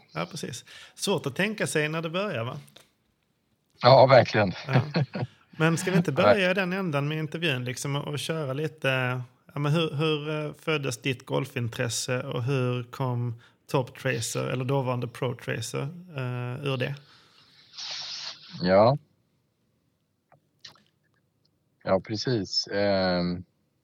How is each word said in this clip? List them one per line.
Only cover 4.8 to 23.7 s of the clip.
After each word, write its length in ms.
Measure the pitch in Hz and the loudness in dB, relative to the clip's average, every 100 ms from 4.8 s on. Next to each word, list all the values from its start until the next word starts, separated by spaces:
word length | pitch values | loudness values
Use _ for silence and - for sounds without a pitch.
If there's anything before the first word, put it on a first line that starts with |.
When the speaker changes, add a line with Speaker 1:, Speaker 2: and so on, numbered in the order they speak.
| 147 165 139 180 123 - _ | 2 0 -2 -4 -8 -10 _
Speaker 1:
Men 260 | - 160 165 | 0 2 2
ska 140 | 185 | 2
vi 60 | 180 | 2
inte 140 | 175 | 2
Speaker 2:
<laughs> 100 | 135 | 4
Speaker 1:
börja 300 | 202 208 180 | 4 6 4
i 20 | |
den 200 | 190 180 | 2 0
ändan 340 | 190 185 143 143 | -2 -2 0 0
med 100 | 156 | -2
intervjun, 480 | 151 165 165 127 123 | -4 -4 -2 -2 -4
liksom, 300 | 127 147 143 | -6 -4 -4
och, 120 | 151 | -4
och 120 | 147 | -6
köra 340 | - 160 143 | -4 -4 -4
lite, 680 | 135 156 151 135 131 127 127 120 _ - | -4 -6 -2 0 2 0 -2 -6 _ -10
ja, 60 | 143 | -2
men 120 | 147 | 0
hur, 220 | 165 160 139 | 2 0 0
hur, 500 | 160 151 147 151 151 | 0 -2 -4 -6 -6
eh, 80 | |
föddes 480 | 151 - 151 139 120 | -6 -2 -2 -2 -4
ditt 240 | - 127 - | -4 -4 -4
golfintresse 1000 | 143 139 123 117 - 123 113 - 127 | -4 -2 -4 -4 -2 -4 -2 -4 -4
och 200 | 135 131 | -4 -4
hur 400 | 120 139 127 123 | -2 0 0 -2
kom 580 | 120 - 131 120 120 117 - _ - | -6 -4 -2 -2 -4 -6 -14 _ -2
Top 280 | 143 123 - | -2 -2 -4
Tracer, 440 | 131 127 113 131 | -4 -2 -2 -4
eller 220 | 131 131 127 | -2 -2 0
dåvarande 420 | 139 127 123 120 | 0 0 -2 -4
Pro 280 | - 127 123 | -4 -4 -4
Tracer, 460 | - 123 113 135 139 175 180 143 | -6 -6 -4 -6 -6 -8 -12 -8
eh, 500 | 127 123 123 131 143 | -6 -4 -6 -4 -4
ur 100 | 131 | -2
det? 180 | 135 143 - - - _ - - - - - - - - - - - 180 | -2 -4 -14 -20 -20 _ -20 -20 -20 -14 -12 -10 -10 -10 -12 -14 -16 -4
Speaker 2:
Ja. 360 | 90 95 113 147 - _ _ _ _ _ _ _ _ _ _ _ _ _ _ _ - - _ _ _ _ _ _ _ _ _ _ | 4 6 6 4 -4 _ _ _ _ _ _ _ _ _ _ _ _ _ _ _ -20 -20 _ _ _ _ _ _ _ _ _ _
Ja, 160 | - 95 | 0 0
precis. 680 | 90 107 - 120 92 - - | 0 -4 -2 -2 0 -4 -2
Ehm, 760 | 101 101 98 92 90 87 87 90 _ _ | 0 2 4 2 2 0 -4 -8 _ _